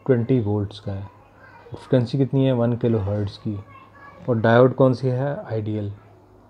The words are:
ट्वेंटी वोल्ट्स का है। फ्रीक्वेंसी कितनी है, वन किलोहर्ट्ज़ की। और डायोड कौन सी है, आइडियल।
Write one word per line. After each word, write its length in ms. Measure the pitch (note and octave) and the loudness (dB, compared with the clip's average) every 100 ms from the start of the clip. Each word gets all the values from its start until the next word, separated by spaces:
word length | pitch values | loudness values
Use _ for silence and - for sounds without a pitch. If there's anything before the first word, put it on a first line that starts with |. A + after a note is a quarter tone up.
| - | 0
ट्वेंटी 340 | A#2+ A2+ B2+ | 0 2 0
वोल्ट्स 400 | G2+ G#2 G2+ - | 0 -2 -4 -8
का 120 | G2+ | -10
है। 160 | F#2+ G2 - _ _ - - - | -10 -12 -20 _ _ -20 -20 -20
फ्रीक्वेंसी 480 | - - C3 A2+ C#3 | -14 -2 0 0 -2
कितनी 280 | C3 C3+ C3+ | 0 0 0
है, 60 | |
वन 220 | A#2+ A#2+ A#2 | 2 0 0
किलोहर्ट्ज़ 640 | A#2+ A2+ G2 G#2 G#2 - | 0 0 -2 -4 -6 -8
की। 200 | A2+ G2+ - - - - - - - | -10 -10 -12 -20 -20 -20 -20 -10 -4
और 120 | A#2+ | 0
डायोड 340 | A2+ A#2 C3 | 4 6 6
कौन 200 | B2+ C3 | 4 2
सी 140 | A#2+ B2+ | 2 -4
है, 280 | B2 C#3+ A2+ | -4 -4 -8
आइडियल। 480 | - A2+ G#2+ G#2+ G2+ G2+ - - _ _ | -8 -6 -6 -6 -8 -12 -20 -20 _ _